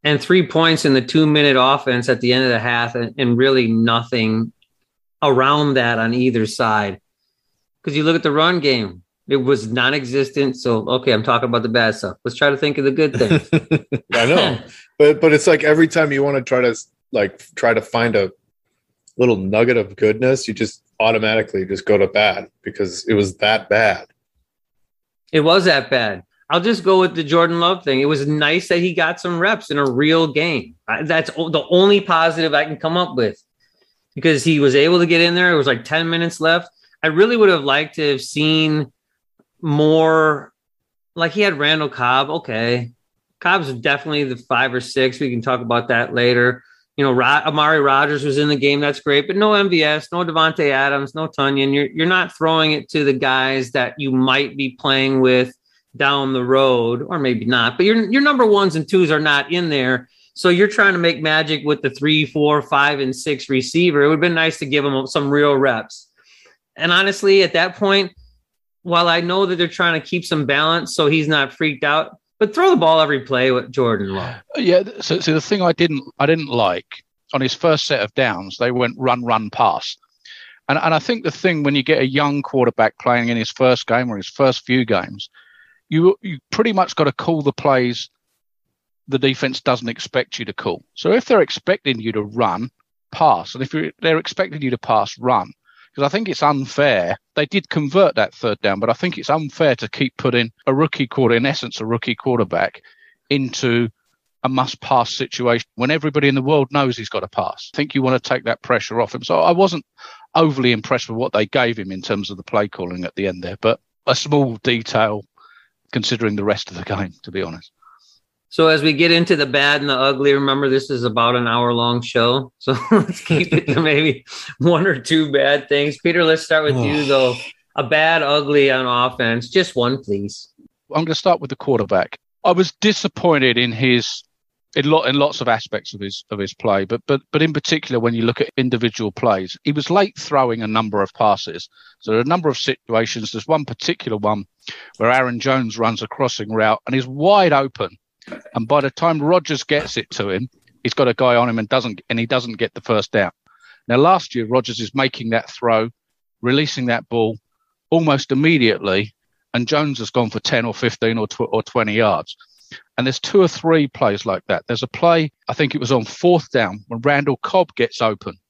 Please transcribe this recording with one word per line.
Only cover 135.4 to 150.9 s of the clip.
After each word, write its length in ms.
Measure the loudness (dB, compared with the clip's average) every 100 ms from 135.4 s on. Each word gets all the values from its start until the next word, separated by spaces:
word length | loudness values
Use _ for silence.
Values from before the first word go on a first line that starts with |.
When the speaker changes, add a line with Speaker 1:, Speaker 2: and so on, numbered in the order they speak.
Speaker 3:
of 60 | -2
aspects 460 | -2 -2 -8 -8
of 80 | -12
his, 240 | -10 -12 _
of 100 | -8
his 140 | -8
play, 320 | -4 -2 0 -2
but, 160 | -6 -2
but, 140 | -4 _
but 100 | -2
in 120 | 0
particular, 460 | -2 -4 -4 -2 -2
when 140 | 0
you 80 | 0
look 200 | -2 -2
at 100 | -4 -2
individual 540 | -2 0 -2 -2 -6
plays, 460 | -2 0 0 -4 -6
he 80 | -4
was 180 | -4 0
late 280 | 0 0 -4
throwing 440 | -2 0 0 -2
a 60 | -2
number 340 | -2 -2 -2
of 120 | -4
passes. 560 | 0 0 0 -4 -12 -16 _ -20 _
So 120 | -2
there 80 | -2
are 40 |
a 20 | 0
number 240 | 0 -2
of 80 | -2
situations. 760 | -6 -6 -2 -2 -2 -6 -8
There's 160 | -10 -4
one 180 | -4 -4
particular 520 | -8 -6 -6 -6 -4
one 280 | -2 -4 -8 _ -20 -20 -20 -2
where 140 | 0
Aaron 280 | 2 0 -2
Jones 400 | -2 0 -2 -2
runs 240 | -2 -2
a 40 | -10
crossing 440 | -4 -4 -4 -4
route 300 | 0 2 0 -2
and 80 |
he's 140 | -4 -4
wide 460 | -2 2 4 4
open. 440 | 2 0 -6 -10 -10 _ _ -20 -18 -10
And 140 | -8 0
by 140 | 0
the 100 | 0
time 300 | -2 -2 0
Rodgers 420 | 2 0 0 -8
gets 340 | -2 -4 -2 -10
it 120 | -8
to 180 | -6 -4
him, 200 | -4 -6 _ _ _
he's 100 | -6